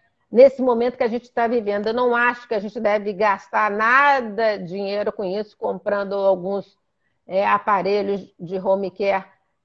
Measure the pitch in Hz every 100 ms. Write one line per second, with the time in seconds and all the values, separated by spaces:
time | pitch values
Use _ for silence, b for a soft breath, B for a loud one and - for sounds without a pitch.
0 | _ _ _ 226 269 269 254 233 247 -
1 | 240 240 - 240 233 240 202 202 214 226
2 | 247 240 240 240 - 220 208 240 202 214
3 | 202 185 214 196 - 220 214 208 220 269
4 | 285 269 226 202 220 202 170 196 196 202
5 | 208 - 185 202 208 _ 208 190 196 202
6 | 196 196 196 185 180 202 - _ _ _
7 | _ _ - 190 202 202 214 196 185 202
8 | 202 190 - _ 170 190 190 196 190 -
9 | 196 190 - _ _ _